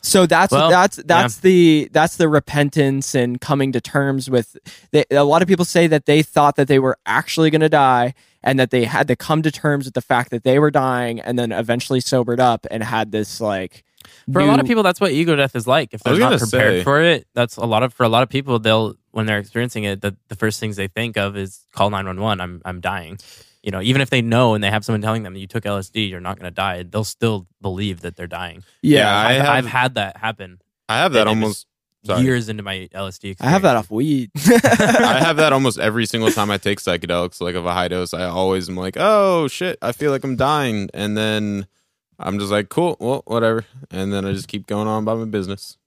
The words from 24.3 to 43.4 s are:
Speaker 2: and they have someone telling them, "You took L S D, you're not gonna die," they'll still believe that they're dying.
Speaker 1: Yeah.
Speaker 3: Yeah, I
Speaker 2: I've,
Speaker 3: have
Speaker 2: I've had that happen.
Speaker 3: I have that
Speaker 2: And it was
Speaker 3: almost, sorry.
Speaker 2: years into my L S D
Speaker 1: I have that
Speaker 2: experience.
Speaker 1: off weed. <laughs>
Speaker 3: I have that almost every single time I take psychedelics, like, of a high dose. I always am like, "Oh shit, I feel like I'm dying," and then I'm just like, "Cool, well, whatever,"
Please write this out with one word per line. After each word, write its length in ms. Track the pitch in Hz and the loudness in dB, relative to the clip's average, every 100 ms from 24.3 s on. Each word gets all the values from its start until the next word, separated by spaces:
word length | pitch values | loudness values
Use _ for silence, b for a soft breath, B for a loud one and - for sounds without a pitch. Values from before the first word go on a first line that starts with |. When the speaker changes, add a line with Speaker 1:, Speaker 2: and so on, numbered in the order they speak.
| 113 127 | 2 2
Speaker 2:
and 100 | 107 | 2
they 60 | 101 | 0
have 160 | 107 104 | -2 -2
someone 160 | 110 | -4
telling 220 | 107 113 | -2 -6
them, 120 | 104 95 | -6 -14
"You 120 | 95 | -10
took 180 | 117 101 | -8 -6
L 120 | 101 | -6
S 120 | 95 | -6
D, 160 | 113 104 | -6 -6
you're 160 | 90 | -6
not 160 | 90 98 | -10 -10
gonna 120 | 90 | -10
die," 320 | 85 95 90 | -6 -6 -6
they'll 200 | 87 104 | -8 -6
still 440 | 107 - 117 107 90 _ | -6 -4 -2 -4 -8 _
believe 400 | 101 92 104 87 | -10 -6 -6 -6
that 140 | 87 87 | -10 -12
they're 120 | 90 | -14
dying. 360 | 82 87 82 - _ | -10 -12 -14 -20 _
Speaker 1:
Yeah. 180 | - 143 | 2 4
Speaker 3:
Yeah, 160 | 104 101 | 4 2
I 120 | 110 | 2
Speaker 2:
I've, 80 | 131 | 2
Speaker 3:
have 80 | 143 | 2
Speaker 2:
I've 160 | 127 123 | 0 0
had 300 | 131 127 123 | -2 -2 -2
that 220 | 98 - | -6 -6
happen. 440 | 110 113 95 90 _ _ _ | -8 -8 -14 -20 _ _ _
Speaker 3:
I 120 | 110 | -2
have 120 | 175 | 2
that 140 | 127 107 | 2 2
Speaker 2:
And 20 | |
it 20 | |
was 120 | 110 | 2
Speaker 3:
almost, 240 | 110 101 - _ _ _ - | 0 -4 -12 _ _ _ -4
sorry. 160 | 95 | 0
Speaker 2:
years 260 | 131 123 110 | 2 0 -4
into 140 | 107 | -10
my 240 | 101 95 92 | -8 -10 -10
L 140 | 95 98 | -10 -10
S 100 | 95 | -10
D 160 | 101 95 | -12 -6
Speaker 1:
I 80 | - | 0
have 140 | 185 | 2
that 120 | 190 120 | 2 0
Speaker 2:
experience. 80 | 104 | -2
Speaker 1:
off 60 | |
weed. 400 | 110 147 143 120 | -4 -2 -2 -4
<laughs> 680 | 151 151 240 240 226 214 233 | -2 4 6 6 2 2 2
Speaker 3:
I 160 | 240 131 | 2 2
have 160 | 165 151 | 2 2
that 140 | 156 | 2
almost 240 | 135 135 104 | 4 0 0
every 260 | 107 110 113 | -2 -2 -4
single 260 | 117 110 | 0 0
time 200 | 107 104 | 0 -2
I 60 | 101 | -2
take 220 | - 101 | -2 -4
psychedelics, 640 | - 87 82 87 87 - | -4 -4 -2 -2 -4 -6
like, 140 | 87 90 | -6 -4
of 100 | 87 | -4
a 80 | |
high 140 | 87 90 | -2 -2
dose. 240 | 90 90 | -4 -6
I 120 | 85 90 | -6 -6
always 440 | 87 95 95 85 | -2 -2 -2 -4
am 80 | 92 | -8
like, 180 | 92 - | -8 -2
"Oh 500 | 185 214 196 175 147 | 0 2 2 0 -2
shit, 300 | - 180 - | -4 -8 -6
I 100 | - | -6
feel 200 | 120 147 | -4 -2
like 120 | 135 | -2
I'm 120 | 135 123 | -4 -2
dying," 520 | 135 151 135 107 98 | 0 0 -2 -4 -6
and 240 | - 104 104 | -6 -6 -2
then 480 | 107 107 104 101 98 _ _ _ _ _ | -2 -2 -2 -6 -8 _ _ _ _ _
I'm 180 | - 101 | -6 -6
just 120 | 101 | -2
like, 180 | 107 101 | -2 -2
"Cool, 260 | - 175 - | -2 -2 -2
well, 240 | 117 135 - | -4 -6 -4
whatever," 400 | 117 | 0